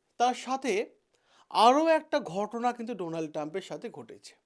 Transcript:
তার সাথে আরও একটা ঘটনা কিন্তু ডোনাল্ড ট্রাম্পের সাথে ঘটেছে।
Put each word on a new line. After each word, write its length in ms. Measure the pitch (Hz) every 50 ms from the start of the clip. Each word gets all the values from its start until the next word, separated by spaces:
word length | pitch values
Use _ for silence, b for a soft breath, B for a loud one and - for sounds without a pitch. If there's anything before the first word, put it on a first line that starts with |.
| _ _ _
তার 180 | - 240 247 247
সাথে 560 | 247 - 240 262 262 262 262 190 196 269 - - _ _ _ b b b b b b b b
আরও 360 | - 180 214 240 262 294 320
একটা 340 | 330 320 311 311 - - 196
ঘটনা 520 | 208 - 160 196 208 208 233 233 233 247 240
কিন্তু 220 | 240 233 220 240
ডোনাল্ড 360 | 180 180 165 160 165 160 151 151
ট্রাম্পের 300 | 156 151 - - 196 185
সাথে 280 | - 156 151 - 226
ঘটেছে। 440 | - 143 117 113 - 101 - - - _ _